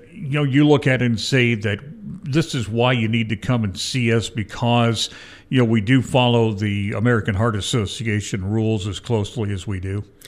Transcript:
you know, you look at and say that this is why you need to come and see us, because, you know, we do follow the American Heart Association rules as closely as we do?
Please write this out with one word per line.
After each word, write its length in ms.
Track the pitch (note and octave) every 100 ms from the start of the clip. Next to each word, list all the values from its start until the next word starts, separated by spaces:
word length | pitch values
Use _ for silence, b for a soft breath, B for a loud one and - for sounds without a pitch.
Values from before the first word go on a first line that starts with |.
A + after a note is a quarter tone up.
| -
you 180 | - C3+
know, 140 | D3
you 220 | C#3+ C3+ D3
look 200 | C#3+ C#3
at 160 | B2+
and 160 | B2 A2
say 340 | - C3+ A#2+ A#2
that 240 | G#2 G2+ - - - -
this 320 | C#3+ C#3 -
is 140 | C3+ G2+
why 240 | A2+ B2
you 160 | B2+ A2
need 200 | A#2 A2
to 80 | G#2
come 280 | - B2
and 140 | G#2+ F#2
see 360 | - C3 A#2
us, 160 | A2+ G#2+
because, 800 | - G2+ - A#2+ A#2+ A#2 A2 - B B B -
you 80 | C3
know, 60 |
we 160 | A#2 A2+
do 200 | G2+ C3+
follow 520 | - C3 B2 A#2+ A2+
the 400 | G2+ G#2 G2+ G2+
American 420 | A2 A#2+ A#2 G#2+
Heart 220 | G2 A#2 G#2
Association 920 | - B2+ F#2+ - A2+ G#2 - A2 F#2+
rules 380 | A2 A2 A2 F#2+
as 120 | -
closely 540 | - A2+ G2 B2+ G2+
as 140 | G2 G#2+
we 120 | F#2+
do? 260 | F#2+ G2+ - _